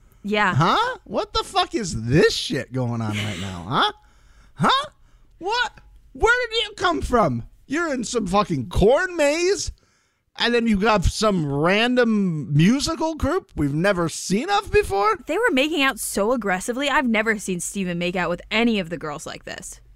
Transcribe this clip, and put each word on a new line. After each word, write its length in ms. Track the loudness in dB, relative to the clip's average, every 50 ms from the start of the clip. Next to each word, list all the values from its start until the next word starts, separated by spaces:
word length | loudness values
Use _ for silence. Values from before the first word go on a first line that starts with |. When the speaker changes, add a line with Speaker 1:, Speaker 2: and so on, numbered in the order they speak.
| _ _ _ _ -8
Speaker 1:
Yeah. 320 | -4 -2 0 2 2 2
Speaker 2:
Huh? 440 | 2 2 2 2 2 0 -2 -4 -8 _
What 280 | -8 -6 -6 -6 -4 -4
the 120 | -6 -6
fuck 300 | -2 -2 -2 -2 -2 -2
is 280 | -6 -6 -4 -6 -6 -4
this 300 | 2 4 4 4 4 2
shit 380 | 0 -6 -4 -4 -6 -6 -4 -4
going 280 | -4 -2 -2 -2 -4
on 160 | -4 -4 -4
right 220 | -4 -4 -6 -6 -6
now? 240 | -8 -8 -8 -10 -8 -4
Huh? 240 | -2 0 0 0 -2 -8 _ _ _ _ _ _ _ -20 -20 _ _
Huh? 360 | -2 2 2 2 2 0 -4 _ _ _ -20 _ -20 _ _ _ -10
What? 340 | -6 -4 -2 -2 -2 -4 -6 -12 -20 -20 -20 -20 -20 -20 -10
Where 220 | -2 2 2 2 2 0 -2
did 120 | -2 -4 -4
you 80 | -4 -6
come 240 | -4 -2 -2 -2 -2 -2
from? 420 | 0 2 4 4 4 0 -2 -6 -10 -18 _ _ -6
You're 240 | -4 -2 -2 -2 -2
in 100 | -4 -4
some 220 | -4 -4 -4 -2
fucking 420 | 0 0 0 0 0 -2 -4 -4 -4
corn 480 | 0 4 6 6 6 4 2 0 -2
maze? 540 | 0 2 2 2 2 2 0 0 0 -2 -8 -10 _ _ _ _ _ _ _ _ _ _ _ _ -4
And 140 | -2 0 2
then 140 | 2 2
you 100 | 2 2 2
got 260 | 4 4 2 4 4
some 460 | 2 0 2 2 2 2 2 0 0 0
random 1000 | 2 2 4 4 4 4 2 4 4 4 4 4 2 2 0 0 -2 -4 0 4
musical 600 | 6 6 6 6 4 2 -2 -2 -2 -2 -2 -2
group 380 | -2 -2 0 0 -2 -4 _ -6
we've 180 | -4 -2 -2 0
never 340 | 0 2 2 2 2 0 -2
seen 420 | -2 -6 -4 -2 -2 0 0 0
of 200 | -2 -2 -2 2 2
before? 440 | 2 2 2 0 0 2 2 0 0 -2
Speaker 1:
They 120 | -4 -2 0
were 120 | 2 2 2
making 300 | 2 0 0 0 0 0
out 160 | 0 0 -2
so 320 | -6 -6 -2 0 0 0 0
aggressively. 560 | 0 0 -2 -2 -2 -2 -4 -4 -2 -2 0
I've 180 | 0 0 2 2
never 300 | 2 0 2 0 -2 -2
seen 220 | -2 -6 -6 -6
Steven 380 | -6 -8 -6 -4 -4 -4 -2 -2
make 180 | -4 -4 -2
out 120 | -2 -2 -2
with 140 | -4 -6 -6 -4
any 280 | -2 0 2 2 0 0
of 100 | -2 -6
the 80 | -8 -8
girls 260 | -8 -8 -10 -10 -10
like 180 | -12 -14 -14 -12
this. 360 | -14 -14 -14 -14 -16 -18 -18 -20 -20 -20